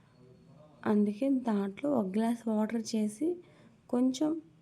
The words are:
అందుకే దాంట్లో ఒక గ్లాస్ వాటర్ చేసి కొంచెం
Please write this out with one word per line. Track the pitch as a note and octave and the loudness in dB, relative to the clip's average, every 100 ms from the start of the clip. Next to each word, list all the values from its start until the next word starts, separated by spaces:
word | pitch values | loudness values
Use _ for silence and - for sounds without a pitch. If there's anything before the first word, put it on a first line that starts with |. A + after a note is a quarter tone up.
| _ _ - - - - - - A3 | _ _ -20 -20 -20 -20 -20 -8 0
అందుకే | G#3 G#3 G#3 C4+ C4 A#3+ | 2 2 0 0 0 2
దాంట్లో | G3+ G3 G3 C#4+ C4 | 0 0 -4 0 0
ఒక | F#3+ G3+ | 0 0
గ్లాస్ | A3+ A#3 A3+ | 0 -2 -2
వాటర్ | G#3+ G#3+ A3+ A3 | 0 0 -2 -4
చేసి | A3 G#3+ - D#4+ F4 - - - _ - | -2 -2 -2 -4 -4 -10 -20 -20 _ -4
కొంచెం | B3 B3+ B3+ D#4 D#4+ - - | 0 2 2 -2 -2 -8 -20